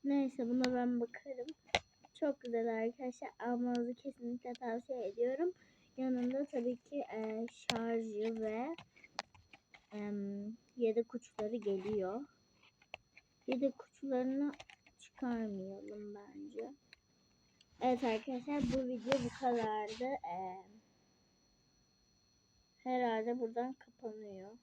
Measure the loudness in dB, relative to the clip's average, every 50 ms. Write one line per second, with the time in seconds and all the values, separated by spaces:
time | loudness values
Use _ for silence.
0 | 2 4 4 4 4 2 0 -2 0 2 4 4 4 4 4 4 4 4 2 2
1 | 0 -2 -6 -14 -10 -10 -8 -6 -8 -8 -10 _ _ 0 0 0 0 _ _ _
2 | -20 -20 _ 0 0 0 0 _ -4 -2 0 0 2 0 0 0 0 -2 -2 -4
3 | -6 -6 -6 -6 -12 -12 -10 -6 -2 -2 0 2 2 2 2 2 0 -2 -4 -6
4 | -8 -10 -8 -6 -6 -6 -6 -6 -6 -8 -8 -4 -2 -2 -2 -2 -2 -4 -4 -2
5 | -2 -4 2 2 2 2 4 4 2 0 0 -2 -20 -20 -20 _ _ -14 _ 0
6 | 2 2 4 4 4 4 4 2 0 2 0 2 2 2 0 0 _ -6 -4 -4
7 | -2 -2 -2 -2 -2 -2 0 -2 -4 -4 -6 -4 -2 0 0 2 0 0 0 0
8 | 0 -2 -2 0 0 0 0 0 -2 -2 0 -2 -2 -4 -6 -8 -12 _ _ -20
9 | -20 -10 _ -10 -10 _ _ -20 -20 _ -20 -20 _ _ -20 -20 _ _ -8 -6
10 | -4 -4 -4 -4 -4 -4 -4 -6 -6 -8 -8 -10 _ _ _ 2 2 4 4 2
11 | 0 0 -6 -10 -10 -8 _ -4 -4 -2 -2 0 0 0 0 0 0 0 0 2
12 | 2 0 -2 -4 -6 -8 _ _ _ _ _ _ -20 -20 _ _ -18 _ -18 -18
13 | _ _ _ -20 _ _ _ _ _ -2 0 4 4 2 2 0 -18 _ _ -10
14 | -4 0 0 0 2 0 0 0 0 0 -2 -6 -14 -18 -18 _ _ -20 _ _
15 | -20 -20 _ -6 -4 -2 -2 -2 -2 -2 -4 -4 -6 -8 -10 -10 -10 -10 -10 -10
16 | -10 -10 -12 -12 -14 -16 -14 -14 -14 -8 -8 -8 -8 -8 -10 _ _ _ -20 _
17 | _ _ _ _ _ _ _ _ _ _ _ _ -20 _ _ 2 4 4 4 6
18 | 4 2 2 2 0 -2 -4 -4 -2 -2 0 2 2 4 2 2 2 0 -2 -2
19 | 4 4 4 4 4 -2 -2 2 2 4 4 4 4 2 0 0 -2 -2 -4 -4
20 | -2 -2 -2 -4 -4 -6 -4 -4 -4 -6 -8 -10 -14 -18 -20 -20 _ _ _ _
21 | _ _ _ _ _ _ _ _ _ _ _ _ _ _ _ _ _ _ _ _
22 | _ _ _ _ _ _ _ _ _ _ _ _ _ _ _ _ -2 0 2 4
23 | 4 4 4 2 2 0 0 0 -2 0 0 -2 -2 -2 -4 _ -14 -20 _ _
24 | -10 -10 -10 -10 -12 -12 -12 -12 -14 -14 -18 -20